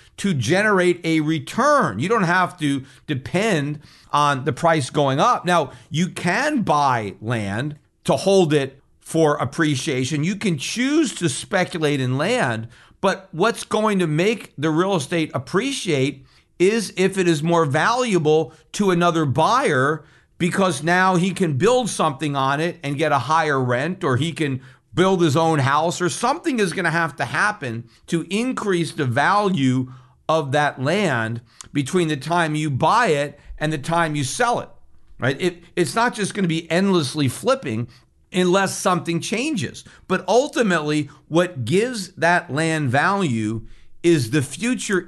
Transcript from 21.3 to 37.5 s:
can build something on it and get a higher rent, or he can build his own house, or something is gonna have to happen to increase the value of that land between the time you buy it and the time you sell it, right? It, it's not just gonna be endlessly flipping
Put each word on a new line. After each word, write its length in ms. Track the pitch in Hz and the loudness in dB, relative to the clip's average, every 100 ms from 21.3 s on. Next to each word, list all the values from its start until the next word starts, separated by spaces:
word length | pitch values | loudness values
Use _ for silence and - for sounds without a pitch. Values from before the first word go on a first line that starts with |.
can 240 | 185 175 131 | 0 0 2
build 340 | 208 254 226 | 2 2 0
something 460 | - 160 135 156 143 | 0 -2 -2 -2 0
on 240 | 135 143 | 0 0
it 180 | 170 165 | -2 -4
and 160 | 139 139 | -6 -2
get 140 | 156 | 0
a 60 | 143 | 0
higher 440 | 120 160 156 135 | 2 2 2 0
rent, 420 | 127 123 156 190 | 2 0 -2 -2
or 120 | 151 123 | 0 0
he 160 | 165 | 0
can 280 | 165 147 131 - - _ | -2 -4 -4 -10 -20 _
build 280 | - 190 190 | 0 2 4
his 140 | 165 147 | 4 4
own 220 | 165 156 | 2 2
house, 420 | 131 147 170 165 | 2 2 0 -2
or 80 | 180 | -4
something 520 | - 240 320 339 247 | 0 -2 0 -2 0
is 120 | 190 | 0
gonna 180 | 160 175 | 0 0
have 260 | 165 165 - | 0 -2 -2
to 80 | |
happen 640 | 123 151 202 202 131 113 - _ - | -4 0 -2 -2 -8 -8 -12 _ -4
to 200 | 170 - | -4 -2
increase 640 | 202 247 - 214 175 160 | -2 -2 -2 -2 0 -2
the 140 | - 131 | -2 -2
value 880 | 120 156 202 202 147 131 127 127 - - _ - | 2 2 2 2 2 2 0 -2 -10 -20 _ -2
of 240 | 160 143 | -2 0
that 280 | 143 143 - | 0 0 0
land 600 | 131 196 190 123 113 117 - - - | -2 0 0 0 -2 -6 -12 -20 -6
between 360 | 147 131 185 160 | -6 -2 -2 0
the 80 | 147 | -4
time 380 | 139 175 160 | -2 -2 0
you 160 | 151 156 | -2 -2
buy 380 | 127 160 214 226 | 0 2 2 2
it 320 | 143 143 - - - | 0 -2 -8 -18 -6
and 140 | 156 | -4
the 60 | 156 | -4
time 360 | 160 170 160 | -2 0 0
you 80 | 147 | -2
sell 380 | 131 - 240 208 | -4 0 0 0
it, 80 | - - - - - - | -6 -16 -20 -20 -20 -4
right? 220 | 127 143 | -4 0
It, 240 | 180 175 - | -4 -4 -6
it's 200 | - 170 | -4 -2
not 200 | 233 240 | 0 0
just 200 | 214 190 | 0 -4
gonna 120 | - 175 | -2 -2
be 240 | 160 170 | -2 -2
endlessly 560 | 165 196 180 131 151 135 | 0 2 2 0 -2 -2
flipping 640 | - 220 | 0 0